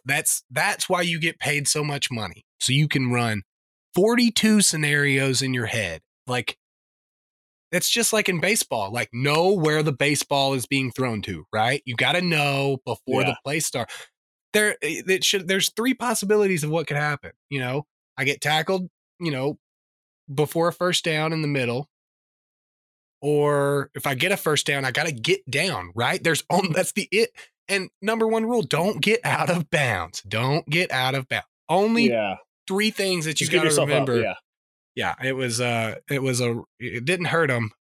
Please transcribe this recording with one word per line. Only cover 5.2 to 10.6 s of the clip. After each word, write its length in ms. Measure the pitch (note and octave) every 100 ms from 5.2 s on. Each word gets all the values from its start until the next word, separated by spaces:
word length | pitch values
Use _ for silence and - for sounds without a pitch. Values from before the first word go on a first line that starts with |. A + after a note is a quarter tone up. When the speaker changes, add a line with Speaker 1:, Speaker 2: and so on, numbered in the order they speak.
| C3+ B2+
Speaker 1:
in 120 | C3+
your 120 | B2+ A2
head. 340 | A#2 F#2+ D#2+ _ _ -
Like, 300 | B2+ A2+ - _ _ _ _ _ _ _ _ _ _ _
it's 180 | F3+ -
just 240 | A#3 A3+
like 160 | G#3+ G3+
in 120 | F3+
baseball. 500 | E3+ A3 - A#2+ G2
Like, 180 | A#2 A2+
know 400 | A#2+ C3+ D3+ F3+
where 300 | G3 D#3 D#3
the 80 | D3+
baseball 640 | C3+ C#3+ D3+ - C#3 C#3
is 120 | C3+